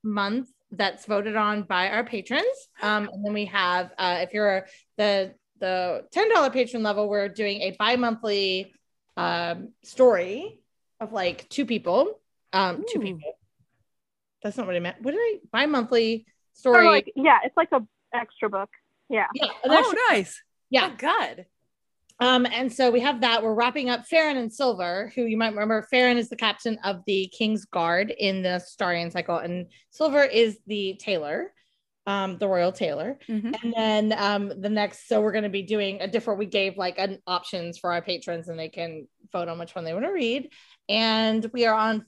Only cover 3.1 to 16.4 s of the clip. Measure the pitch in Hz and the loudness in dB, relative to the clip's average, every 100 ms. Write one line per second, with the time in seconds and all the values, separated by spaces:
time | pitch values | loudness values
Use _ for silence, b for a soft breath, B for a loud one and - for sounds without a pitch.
3.1 | 190 208 208 202 196 180 180 180 - 185 | -6 -6 -4 -4 0 2 0 -2 -2 0
4.1 | 175 180 208 208 190 190 b b - 208 | 0 -2 0 2 0 -4 b b -2 0
5.1 | 202 190 - _ _ 185 185 180 135 - | 2 -2 -8 _ _ -2 0 -2 -4 -4
6.1 | 320 440 440 277 240 240 247 214 208 208 | 0 4 4 4 2 -2 -2 -2 0 0
7.1 | 208 202 202 208 202 190 190 214 247 240 | 0 -2 -2 -4 -2 -4 0 2 2 0
8.1 | 226 220 202 196 185 190 _ _ _ _ | -2 -2 0 0 -2 -6 _ _ _ _
9.1 | - 175 170 170 170 220 _ - - 254 | -4 -2 -2 -4 -6 -10 _ -12 4 6
10.1 | 202 180 220 403 - _ _ _ _ 214 | 6 0 -6 -10 -14 _ _ _ _ -8
11.1 | 220 180 - - - 240 220 170 190 359 | -4 -4 -4 -8 -6 -2 -2 2 2 2
12.1 | 440 _ _ _ 190 185 180 440 415 208 | -2 _ _ _ 0 0 -2 -4 -4 -4
13.1 | 170 147 - _ _ _ _ _ _ _ | -6 -12 -14 _ _ _ _ _ _ _
14.1 | _ _ _ 208 202 196 180 175 - 233 | _ _ _ -10 -8 -4 -4 -4 -6 -6
15.1 | 349 466 415 - 226 294 285 233 240 226 | -2 -2 -4 -4 -2 0 0 0 2 2
16.1 | 226 - _ | -2 -8 _